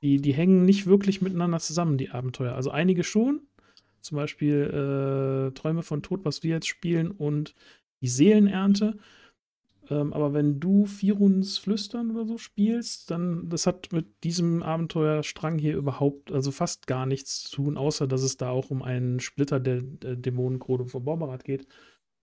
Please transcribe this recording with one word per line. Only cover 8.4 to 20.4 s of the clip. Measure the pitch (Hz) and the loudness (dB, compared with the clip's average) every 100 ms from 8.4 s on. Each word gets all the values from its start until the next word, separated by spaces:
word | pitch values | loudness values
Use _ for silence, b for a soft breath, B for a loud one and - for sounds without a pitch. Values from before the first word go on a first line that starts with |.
| 202 185 196 202 214 214 B B B B _ _ _ _ - | 6 4 4 4 2 -2 B B B B _ _ _ _ -4
Ähm, | 147 147 | -2 -2
aber | 151 147 | 0 0
wenn | 147 147 143 | 2 2 2
du | 175 196 | 4 4
Firuns | 202 - 190 202 196 190 190 - | 4 0 0 4 4 4 0 -4
Flüstern | 190 208 - 240 233 | -2 -4 -4 -6 -4
oder | 226 | -4
so | 226 226 | -6 -8
spielst, | - - 214 233 226 - - | -8 0 2 2 -2 -8 -6
dann, | 170 180 165 170 | -4 -2 -4 -4
das | 170 180 | -2 0
hat | 185 - | -2 -4
mit | 170 160 _ | -4 -4 _
diesem | 165 175 170 170 | -4 0 0 0
Abenteuerstrang | 156 160 165 165 151 151 151 - 156 160 | -2 -4 -2 0 2 0 -4 -6 -4 -2
hier | 151 | 0
überhaupt, | 156 139 123 143 143 - | 0 -2 0 0 0 -6
also | 139 139 | -2 -2
fast | 135 175 - - | -2 -4 -4 -4
gar | 127 | -4
nichts | 131 135 - - | -2 -4 -4 -10
zu | - - | -8 -4
tun, | 143 147 | -4 0
außer | 143 151 139 | -2 0 -2
dass | 131 | 0
es | 131 - | -2 -4
da | 127 | -4
auch | 127 - | -4 -4
um | 131 | -6
einen | 131 123 127 123 | -4 -2 -2 -4
Splitter | - - 143 139 | -6 -4 0 0
der, | 127 123 | 0 -2
der | 131 151 131 | -6 -10 -10
Dämonenkrone | 123 127 123 | -6 -4 -2